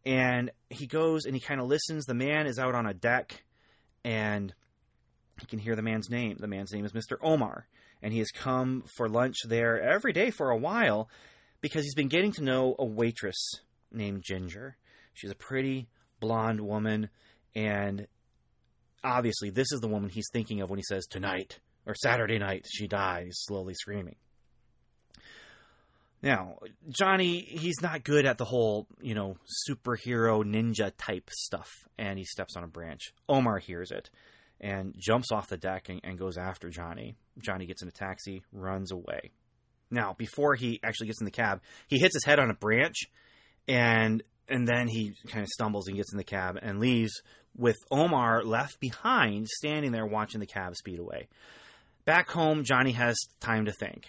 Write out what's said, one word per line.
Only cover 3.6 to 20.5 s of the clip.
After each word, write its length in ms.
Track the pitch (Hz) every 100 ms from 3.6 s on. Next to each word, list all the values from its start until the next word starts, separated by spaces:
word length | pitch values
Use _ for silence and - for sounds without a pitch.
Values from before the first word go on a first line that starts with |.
| _ _ _ _
and 500 | 120 110 107 104 98 - _ _ _ _ _ _ _ -
he 60 | -
can 120 | 110
hear 180 | 110 110
the 60 |
man's 280 | 110 110 107
name. 260 | 120 117 92
The 80 | 104
man's 260 | 98 98
name 120 | 104
is 100 | 104
Mister 240 | 110 - 131
Omar, 440 | 160 156 110 - - _ - _
and 100 | 107
he 60 | 113
has 120 | 107
come 540 | - 127 127 127 131 - -
for 120 | 113
lunch 280 | 113 127 127 113
there 340 | 117 117 113
every 320 | 110 190 262
day 180 | - 240
for 200 | - 139
a 60 | 113
while 520 | 147 226 185 104 - - - - _ _
because 240 | 147 160
he's 100 | 143
been 140 | 135 139
getting 240 | 165 208
to 100 | 202
know 340 | 139 131 131 -
a 60 |
waitress 520 | 123 107 117 113 101 - - - _ _ _
named 320 | 110 101 98
Ginger. 540 | - 95 90 98 131 - _ - _
She's 160 | - 98
a 60 | 98
pretty 520 | - 135 135 135 117 _ _ _
blonde 400 | 110 113 110 110
woman, 480 | 104 107 110 107 107 _ _ _ _
and 520 | 110 107 101 101 98 101 _ _ _ _ _ _ _ _ _
obviously 480 | 131 123 117 - 101
this 220 | 98 135
is 80 | 139
the 80 | 110
woman 220 | 107 101
he's 180 | 110 101
thinking 280 | 120 107